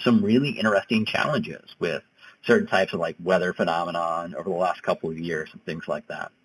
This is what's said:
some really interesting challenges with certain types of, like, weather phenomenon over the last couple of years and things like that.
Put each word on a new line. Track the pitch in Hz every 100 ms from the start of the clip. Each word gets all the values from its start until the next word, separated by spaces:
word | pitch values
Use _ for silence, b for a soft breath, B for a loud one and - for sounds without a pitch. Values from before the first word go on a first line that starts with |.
some | - 113
really | 98 120 143
interesting | - 110 101 - 113 110
challenges | - - 151 - 71 - -
with | 87 71 - b b b
certain | - 117 101
types | 101 95
of, | 92
like, | 82 -
weather | 85 92 90
phenomenon | - 92 82 87 85 85 82 85
over | 69 85
the | 87
last | 90 85
couple | - 90 82
of | 80
years | 85 80 78
and | - -
things | 82 -
like | 76 -
that. | 78 82 -